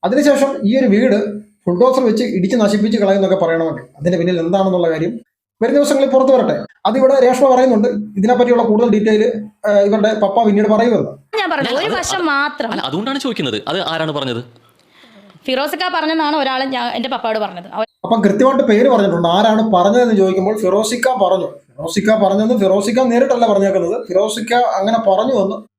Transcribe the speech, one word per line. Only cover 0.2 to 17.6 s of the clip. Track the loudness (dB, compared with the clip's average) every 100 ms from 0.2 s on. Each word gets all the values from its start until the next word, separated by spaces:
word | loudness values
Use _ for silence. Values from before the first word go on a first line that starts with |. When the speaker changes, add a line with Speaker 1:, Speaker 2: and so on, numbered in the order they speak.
| 2 2 0 -2 0
Speaker 1:
ഈ | 0
ഒരു | 2
വീട് | 2 2 0 -2 -8 -16 _ -4
ബുൾഡോസർ | 2 2 2
വെച്ച് | 0 0
ഇടിച്ച് | -2 -2 -2 0
നശിപ്പിച്ച് | 0 0 0 0
കളയുന്നൊക്കെ | 0 0 0 0
പറയണമെങ്കിൽ | -2 -2 -4 -6 -14 _
അതിന്റെ | -4 -2
പിന്നിൽ | -2 -2
എന്താണെന്നുള്ള | -2 0 0 0 0
കാര്യം | -2 -4 -6 _ _ _ _
വരും | 0
ദിവസങ്ങളിൽ | 2 2 0 2
പുറത്തു | 2 4
വരട്ടെ. | 2 2 -4 -8 _ -2
അതിവിടെ | 2 2 4
രേഷ്മ | 4 4 4
പറയുന്നുണ്ട്. | 4 4 2 0
ഇതിനെപ്പറ്റിയുള്ള | -2 -8 -2 0 2 4 2
കൂടുതൽ | 2 2 2
ഡീറ്റെയിൽ, | 2 2 2 0 -2 -10 _ 0
ആ, |
ഇവരുടെ | 2 2 2 0
പപ്പ | 0 0 2
പിന്നീട് | 2 2 2
പറയുമെന്ന്. | 2 2 2 -2 -8 _ -4
Speaker 2:
ഞാൻ | -2
പറഞ്ഞു, | -2 -2
Speaker 3:
ഞാൻ | -2
Speaker 2:
ഒരു | -2
Speaker 3:
അത് | -4
Speaker 2:
വശം | -4 -4 -2
മാത്രം. | -2 -4 -4 -6
Speaker 3:
അല്ല, | -6
അതുകൊണ്ടാണ് | -6 -6 -4 -4
ചോദിക്കുന്നത്, | -6 -4 -4 -4 -4
അത് | -6
ആരാണ് | -4 -4 -4
പറഞ്ഞത്? | -4 -6 -8 -10 _ _ _ _ _ _ -20 -20 -16 -6
Speaker 2:
ഫിറോസിക്ക | -4 -4 -4 -4
പറഞ്ഞെന്നാണ് | -4 -2 -2 -2 -2
ഒരാൾ | -2 -4
ഞാൻ, | -4 -4 -6
എൻ്റെ | -6 -6
പപ്പയോട് | -6 -4 -4
പറഞ്ഞത്. | -6 -8